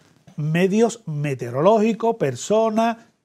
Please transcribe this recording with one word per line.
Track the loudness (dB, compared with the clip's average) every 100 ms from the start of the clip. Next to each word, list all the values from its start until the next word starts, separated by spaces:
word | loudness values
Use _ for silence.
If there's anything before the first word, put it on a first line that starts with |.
| _ _ _ -8
medios | -2 0 2 2 0 -2 -8
meteorológicos, | -6 -4 -6 -6 0 4 4 2 0 -2 -2
personas, | -2 -4 -2 0 2 0 -2 -4 -12 _